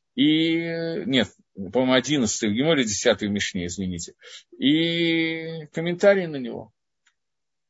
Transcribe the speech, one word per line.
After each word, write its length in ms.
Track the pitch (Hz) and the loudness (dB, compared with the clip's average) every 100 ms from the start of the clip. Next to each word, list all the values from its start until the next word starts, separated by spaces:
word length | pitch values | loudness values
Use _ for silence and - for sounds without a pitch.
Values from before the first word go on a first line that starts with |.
| _ | _
и, 420 | - 147 156 165 165 | 0 2 4 2 -2
э, 480 | 165 165 165 165 | -4 -6 -6 -6
нет, 240 | - 131 98 _ _ | 0 0 0 _ _
по-моему, 400 | - 90 123 127 | -14 -4 0 4
одиннадцатый 560 | 131 123 147 110 - 110 | 2 2 0 0 0 -2
в 40 | |
Геморе, 300 | 107 151 147 | 0 2 2
десятый 440 | 113 95 120 104 104 | 0 2 2 2 0
в 40 | |
Мишне, 340 | 101 - 92 87 | -2 -2 -4 -6
извините, 480 | 90 92 87 - - - - _ - | -6 -6 -6 -10 -18 -20 -20 _ -2
и 1080 | 135 156 165 170 170 165 165 165 160 165 156 | 2 2 0 0 0 0 0 -4 -8 -10 -8
комментарий 540 | - 170 175 202 196 165 | -6 -4 4 4 4 0
на 100 | 143 | -6
него. 360 | 120 113 - _ _ _ _ _ _ _ _ _ _ | -8 -10 -14 _ _ _ _ _ _ _ _ _ _